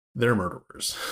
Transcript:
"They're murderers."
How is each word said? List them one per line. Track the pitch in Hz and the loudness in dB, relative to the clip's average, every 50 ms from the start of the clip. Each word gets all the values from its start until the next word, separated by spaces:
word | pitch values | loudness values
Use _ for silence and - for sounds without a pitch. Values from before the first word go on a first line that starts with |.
| _ _ - | _ _ -2
"They're | 120 117 120 120 | 2 4 4 4
murderers." | 101 90 87 - - _ _ - - - - - - - - | 4 2 -2 -6 -10 _ _ -10 -6 -6 -6 -6 -6 -8 -8